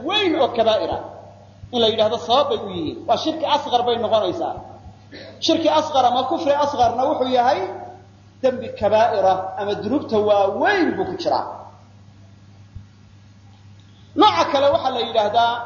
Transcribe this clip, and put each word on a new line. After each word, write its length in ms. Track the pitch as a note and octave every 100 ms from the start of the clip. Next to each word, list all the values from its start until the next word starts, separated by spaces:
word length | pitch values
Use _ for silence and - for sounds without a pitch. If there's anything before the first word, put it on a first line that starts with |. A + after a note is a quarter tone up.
weyn 280 | C4+ G4+ G4 D#4
oo 120 | C4+
kabaa'ira. 500 | A#3 A3 G#3 D#3+ C3 B2 - - - - - -
In 100 | B3
la 80 | A3
yidhaahdo 300 | A3 G#3+ A#3
sabab 300 | - B3 C#4+
bay 100 | A3
u 80 | G3+
yihiin. 300 | F#3 D3+ B2+
Waa 120 | - -
shirki 280 | D#4+ D#4 C#4+
asqar 360 | C#4+ - A#3+
bay 120 | B3 A#3
noqonaysaa. 600 | G#3+ G#3+ F#3+ E3 D3 A#2 - - - - - - - -
Shirki 320 | - E4 D4+
asqar 360 | D#4 - C4+
ama 180 | B3 B3
kufri 280 | B3+ D#4+ C#4+
asqarna 480 | C#4+ C#4+ B3 A#3 A#3
wuxuu 240 | C4+ D4+ B3+
yahay 320 | B3 A#3+ F4+ F#4 - - - - - - -
dembi 300 | C4 B3 A3
kabaa'ira 600 | - G#3 G#3+ A#3 G#3+ F#3+ F#3 - -
ama 160 | G3+
dunuubta 420 | F#3+ G3+ C#4 - A3
waaweyn 680 | G#3 G3+ G3 G#3+ E4 G4+ C#4+
buu 100 | F#3
ku 100 | F#3 -
jiraa. 280 | D#3+ B2+ - - - - - - - - - - - - - - - - - - - - - - - - - - - -
Nooca 280 | G#4 E4+
kale 220 | - C#4 C#4
waxaa 200 | - C4
la 100 | B3
yidhaahdaa 520 | A#3 A3 G#3 A3+ A#3 A#3+